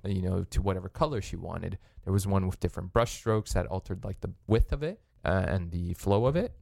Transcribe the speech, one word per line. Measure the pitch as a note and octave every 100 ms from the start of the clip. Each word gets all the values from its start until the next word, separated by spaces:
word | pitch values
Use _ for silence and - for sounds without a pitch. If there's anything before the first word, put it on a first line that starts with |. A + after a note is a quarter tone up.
you | G2 F#2+
know, | F2+ F#2
to | F#2 -
whatever | G2 F#2 F#2
color | - D#3 A#2
she | -
wanted. | F2 E2+ F2 F2 F#2 _ -
There | F#2+
was | G2 G2
one | G2 F#2
with | -
different | F#2 - F2+
brush | A#2 A#2+
strokes | - A2+ G#2+ -
that | F#2 -
altered, | F#2 - F#2
like, | G2 -
the | - - -
width | A2+ -
of | C#3+
it, | D#3 A3 _ _
uh, | - F#2+ F#2
and | F#2 E2+
the | F2 F2
flow | F2 G2 G2+
of | B2+
it. | E3 B3 -